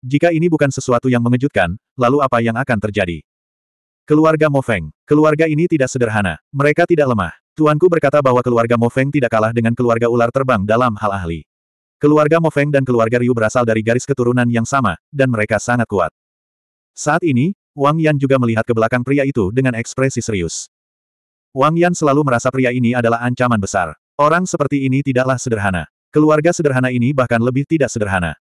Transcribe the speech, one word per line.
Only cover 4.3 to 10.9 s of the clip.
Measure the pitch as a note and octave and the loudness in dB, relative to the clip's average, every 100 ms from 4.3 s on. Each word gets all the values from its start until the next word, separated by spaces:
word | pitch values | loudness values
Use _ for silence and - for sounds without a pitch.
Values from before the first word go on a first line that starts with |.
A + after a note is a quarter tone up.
| D#3 D#3 | 4 2
Mo | C#3 | 0
Feng, | C3 G#2 D#2 - _ | -2 -4 -6 -16 _
keluarga | D3 D#3 D3+ D#3+ | 2 2 2 0
ini | D3+ F3 | 0 0
tidak | D#3+ B2+ | 0 0
sederhana. | C3 A#2+ G#2+ G2 D#2 _ | 0 -2 0 -4 -6 _
Mereka | C#3 C#3+ D3+ E3+ | -2 0 2 2
tidak | E3+ C#3 | 2 2
lemah. | A2+ F2 - _ | 0 -4 -8 _
Tuanku | - D3+ D3+ F3+ | 0 0 4 2
berkata | E3+ C#3+ D3 | 2 2 0
bahwa | C3+ B2 | 2 0
keluarga | B2 A#2 A#2 | 2 0 2
Mo | A#2+ A#2 | 2 0
Feng | - C3+ | 0 -2
tidak | C#3+ A#2+ | 0 0
kalah | A2 A2 | 0 0
dengan | A#2 A2+ A#2 | 0 -2 0
keluarga | B2 A2+ A#2 | 0 2 2
ular | A#2+ A#2 | 2 0
terbang | C3+ C3+ A#2 G2+ | 0 0 0 2
dalam | A2+ B2 | 2 0